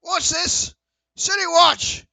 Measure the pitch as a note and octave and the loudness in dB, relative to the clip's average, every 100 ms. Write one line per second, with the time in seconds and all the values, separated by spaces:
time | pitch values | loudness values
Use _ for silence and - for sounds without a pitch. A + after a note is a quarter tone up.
0 | E4+ F4+ - D#4 F4 - - - _ _ | -4 -4 -2 -2 -4 -4 -6 -10 _ _
1 | _ - - G4+ F4+ E4+ E4+ - - - | _ -8 -4 -2 2 4 4 4 -4 -8
2 | - | -12